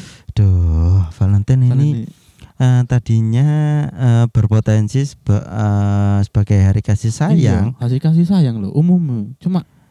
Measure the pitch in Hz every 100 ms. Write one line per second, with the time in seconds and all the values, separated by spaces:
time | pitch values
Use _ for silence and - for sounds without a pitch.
0 | - - - - 98 92 85 80 85 95
1 | 82 85 98 101 101 131 123 127 147 123
2 | 113 - _ _ - - 127 123 120 123
3 | - 113 110 117 147 151 151 147 147 -
4 | 127 117 117 - 104 107 107 107 104 131
5 | 139 - - 104 - 104 104 101 101 101
6 | 101 101 101 107 101 101 98 104 104 101
7 | 113 - 151 165 104 - 107 127 120 131
8 | 160 160 175 196 135 113 98 - 170 180
9 | 151 117 104 131 175 180 - _ _